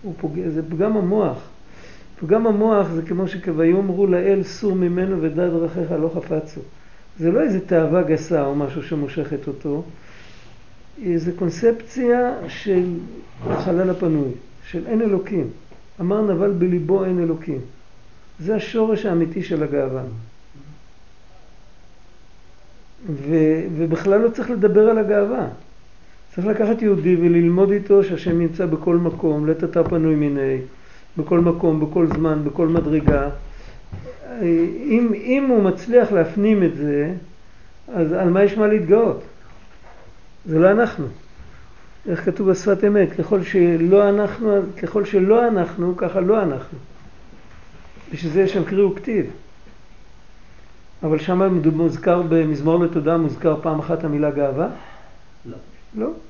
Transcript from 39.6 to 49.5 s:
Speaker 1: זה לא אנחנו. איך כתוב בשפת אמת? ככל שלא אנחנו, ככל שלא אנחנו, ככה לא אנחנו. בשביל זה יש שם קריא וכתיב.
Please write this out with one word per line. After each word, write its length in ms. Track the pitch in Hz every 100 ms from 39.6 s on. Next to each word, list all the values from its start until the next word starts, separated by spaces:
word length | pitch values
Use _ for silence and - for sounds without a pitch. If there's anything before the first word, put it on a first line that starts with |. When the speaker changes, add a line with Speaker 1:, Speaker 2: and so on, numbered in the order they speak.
| - - - - - - - - -
Speaker 1:
זה 140 | 156
לא 120 | 180
אנחנו. 340 | 214 240 - 135 - - - - - - - - - -
איך 160 | 170 -
כתוב 260 | 180 196
בשפת 320 | 190 208 196
אמת? 280 | 208 208 180
ככל 320 | - 160 202
שלא 640 | 175 190 175 165 170 196 202
אנחנו, 520 | 202 208 208 220 202 185 -
ככל 240 | - 214 202
שלא 420 | 202 190 226 240
אנחנו, 500 | 208 170 - 175 180
ככה 220 | 180 185
לא 220 | 180 220
אנחנו. 360 | 180 131 - 139 - - - - - - - - - - - - -
בשביל 180 | 156 170
זה 100 | 160
יש 120 | 190
שם 100 | 196
קריא 200 | 156 196
וכתיב. 420 | 196 - - 214 - - -